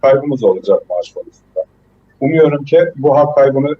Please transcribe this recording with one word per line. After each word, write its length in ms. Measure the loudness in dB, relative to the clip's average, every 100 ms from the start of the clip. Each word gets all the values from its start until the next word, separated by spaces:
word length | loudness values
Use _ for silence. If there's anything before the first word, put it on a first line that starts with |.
kaybımız 420 | 2 0 0 -2
olacak 460 | 0 -2 -2 -2 -2
maaş 240 | -8 -8
konusunda. 520 | -14 -18 _ _ -12 -12 _ _ _ _ _
Umuyorum 460 | -2 2 2 0 0
ki 140 | 0 0 -2
bu 220 | 0 2
hak 180 | 2 2
kaybını 400 | 2 0 -4 -6